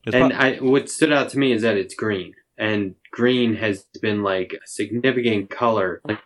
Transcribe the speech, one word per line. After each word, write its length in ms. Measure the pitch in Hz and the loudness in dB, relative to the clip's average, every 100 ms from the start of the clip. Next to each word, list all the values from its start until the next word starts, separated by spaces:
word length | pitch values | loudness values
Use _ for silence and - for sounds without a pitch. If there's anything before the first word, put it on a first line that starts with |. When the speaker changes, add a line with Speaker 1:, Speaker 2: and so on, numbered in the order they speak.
Speaker 1:
It's 100 | - | -2
Speaker 2:
And 160 | 127 131 | 2 2
Speaker 1:
pro- 80 | 127 | 4
Speaker 2:
I, 160 | 135 131 | 0 2
what 300 | 127 139 - | 2 2 2
stood 240 | - 156 | -2 2
out 160 | 147 127 | 2 0
to 80 | 139 | 0
me 140 | 135 | 2
is 100 | 113 | 2
that 140 | 113 101 | 2 0
it's 180 | 92 | -2
green. 400 | - 110 98 87 - _ - | -4 -4 -4 -6 -16 _ -6
And 380 | 107 104 98 90 - | -2 -2 -2 -8 -18
green 420 | - 120 127 117 107 | 0 2 4 2 0
has 280 | 110 101 _ - | -2 -4 _ -6
been, 220 | 110 104 | -2 0
like, 300 | 101 95 90 | 0 -2 -4
a 140 | - - | -8 -14
significant 840 | - 107 117 131 127 117 104 98 | -8 -4 0 0 2 0 0 -2
color. 500 | - 120 110 92 85 | -2 0 2 0 -4
Like, 160 | - 107 | -8 -6